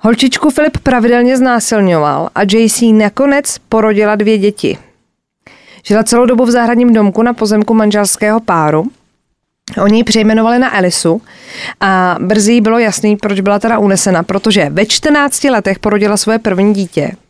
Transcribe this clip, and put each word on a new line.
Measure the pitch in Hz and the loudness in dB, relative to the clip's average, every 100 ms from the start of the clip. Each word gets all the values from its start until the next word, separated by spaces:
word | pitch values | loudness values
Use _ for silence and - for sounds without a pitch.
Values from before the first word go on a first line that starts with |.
Holčičku | 214 233 262 - 302 | 0 0 0 0 -2
Filip | 294 302 - | 0 -2 -2
pravidelně | - 254 233 240 247 262 | -2 0 2 2 2 2
znásilňoval | 254 240 - 220 196 165 147 139 165 | 0 0 0 0 2 2 0 -2 -4
a | - 202 | -2 0
J | 214 226 | 2 2
C | - 233 | 2 2
nakonec | 214 214 - 277 277 285 - _ | 2 2 0 0 0 -2 -10 _
porodila | 220 214 208 214 | 0 0 0 0
dvě | 214 208 220 | 0 0 2
děti. | 196 208 127 80 _ _ _ _ _ _ _ - - - - | 0 -2 -6 -6 _ _ _ _ _ _ _ -20 -20 -20 -2
Žila | 208 | 0
celou | 220 233 240 | 2 2 2
dobu | 240 | 2
v | 247 | 2
zahradním | 240 233 240 247 | 2 2 2 2
domku | 226 208 185 | 4 2 0
na | 233 | -2
pozemku | 247 214 208 208 | 0 -2 0 0
manželského | 226 214 208 202 - 214 220 | 0 2 0 -2 -2 -2 -2
páru. | 220 175 151 151 202 - _ _ _ _ _ _ - - | 0 0 2 0 -2 -8 _ _ _ _ _ _ -14 -2
Oni | 196 220 | 2 2
ji | |
přejmenovali | 226 220 214 220 226 240 | 2 0 2 2 2 0
na | 247 208 | 0 0
Elisu | 180 170 170 170 - - - - - - | -2 -2 -2 -2 -6 -20 -20 -16 -16 -6
a | 196 190 185 175 | -2 0 0 -2
brzy | 175 214 208 | -2 0 2
jí | 240 | 2
bylo | 214 226 | 2 0
jasný, | 226 - 214 208 | 0 -2 -2 -2
proč | 214 196 | -2 -2
byla | 196 202 | 0 0
teda | 226 226 | 0 0
unesena, | 202 196 - 180 | 0 0 0 -2
protože | 170 196 226 202 147 | -2 -4 0 0 0
ve | 151 220 | -2 -2
čtrnácti | - 311 294 285 - 277 | -2 0 0 0 0 0
letech | 240 196 196 | 0 -2 -4
porodila | 214 208 208 208 | -2 0 0 -2
svoje | - 233 | -2 -2
první | 226 185 202 | -2 0 0
dítě. | 202 185 - 143 104 _ | 0 -2 -4 -6 -8 _